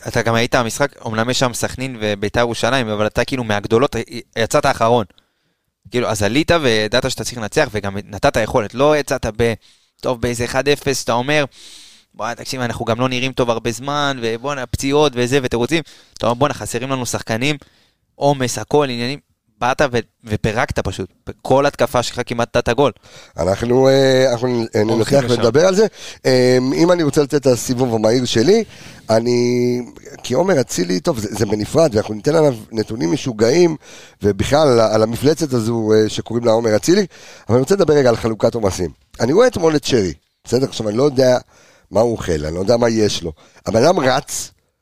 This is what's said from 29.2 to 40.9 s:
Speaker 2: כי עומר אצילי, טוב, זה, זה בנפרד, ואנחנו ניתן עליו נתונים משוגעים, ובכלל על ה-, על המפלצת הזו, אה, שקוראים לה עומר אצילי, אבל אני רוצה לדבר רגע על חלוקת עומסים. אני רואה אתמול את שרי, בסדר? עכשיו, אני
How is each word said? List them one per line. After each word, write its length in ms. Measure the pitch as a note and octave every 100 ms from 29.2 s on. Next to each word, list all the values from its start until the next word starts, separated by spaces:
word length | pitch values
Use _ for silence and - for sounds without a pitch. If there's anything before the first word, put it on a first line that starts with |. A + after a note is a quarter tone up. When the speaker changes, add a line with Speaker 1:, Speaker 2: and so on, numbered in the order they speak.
| A#2+ B2 A#2+ B2 B2 B2 A#2+ - - -
Speaker 2:
כי 100 | -
עומר 280 | E3 F#3 D#3
אצילי, 380 | A#2+ - F3 F3+
טוב, 200 | F3 B2
זה, 80 | G2+
זה 140 | G#2+ G#2+
בנפרד, 500 | G#2+ G#2 - D#3+ G#2+
ואנחנו 180 | G2+
ניתן 220 | G#2+ A#2+ D#3+
עליו 180 | D3+ A#2 G#2
נתונים 400 | A2 G#2+ A2+ E3
משוגעים, 640 | D#3 C3+ A2 A#2 D#3+ F3 D3+ - - - _
ובכלל 440 | G2+ G2 G#2+ C#3+ D3+
על 120 | A#2
ה-, 160 | A2 A2
על 80 |
המפלצת 500 | A2 A#2 C#3 D#3+ D3+
הזו, 380 | B2+ A2 A#2 G#2+
אה, 160 | A2 G#2+
שקוראים 360 | - - A#2 A#2
לה 60 |
עומר 240 | A2+ A#2 G#2+
אצילי, 300 | - G3 F#3+ - - - -
אבל 60 | A#2+
אני 60 |
רוצה 140 | C3+ G3
לדבר 180 | D#3
רגע 160 | D3 B2+
על 60 | A2+
חלוקת 400 | A2+ A2 A#2 A#2
עומסים. 360 | G2+ F2+ E2+ - _ -
אני 140 | A#2
רואה 140 | F3 B3+
אתמול 280 | A#3 D#3+ D3+
את 80 |
שרי, 300 | - B2+ F#2 D2 _ _ -
בסדר? 200 | B2 C3+
עכשיו, 240 | -
אני 80 | G#2+